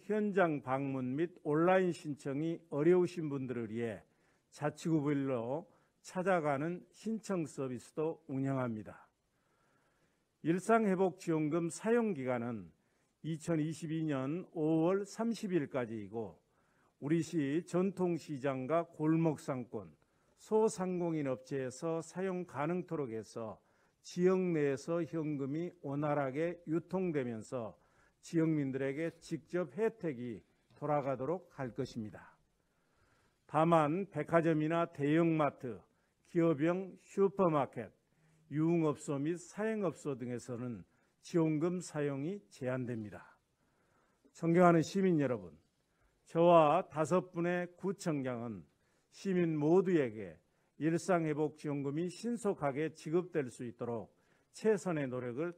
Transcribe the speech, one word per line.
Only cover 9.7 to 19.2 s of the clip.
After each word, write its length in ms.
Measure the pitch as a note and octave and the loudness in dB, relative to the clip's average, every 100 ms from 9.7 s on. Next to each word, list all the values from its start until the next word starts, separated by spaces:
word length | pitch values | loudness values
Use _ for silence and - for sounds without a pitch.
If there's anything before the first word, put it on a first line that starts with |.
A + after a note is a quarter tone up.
| _ _ _ _ _ _ _ | _ _ _ _ _ _ _
일상회복지원금 1300 | C#3+ F3+ G3 A3+ G#3+ F#3 F#3+ - F3+ D#3 D3+ E3+ E3+ | -2 0 4 4 4 2 2 0 -2 0 2 0 -2
사용기간은 1040 | - A3 A#3+ A3 D3 B2+ A#2+ A#2+ A2+ E2+ _ _ _ _ _ | -4 0 2 2 -2 -2 -2 -2 -8 -12 _ _ _ _ _
이천이십이 840 | D3+ D#3+ - D#3+ D3+ D3+ E3 D#3+ D#3 | -8 -6 -2 0 0 -4 -6 -4 -2
년 420 | C3+ C3 E3+ - | -2 -2 -4 -6
오월 520 | F3 D3+ D#3+ E3 G3+ G3 | -2 2 4 4 2 -2
삼십 460 | - A#3 G#3+ F#3 | -4 -4 -2 -2
일까지이고 880 | F3 C#3 C3+ A2+ A2+ G2 A2+ G2+ - _ _ _ _ _ - | -2 0 -2 -4 -6 -8 -8 -8 -12 _ _ _ _ _ -10
우리 220 | C#3 E3 | 0 0
시 420 | D3+ E3+ C#3 D#3 F3 | 2 -2 0 -2 0
전통시장과 1200 | E3+ F#3+ F3+ F3+ E3 - C#3+ C#3 C3 B2+ E3 E3 | 0 0 0 0 0 -4 -4 -2 -2 0 0 0
골목상권, 1040 | - D#3 D#3+ | -2 2 4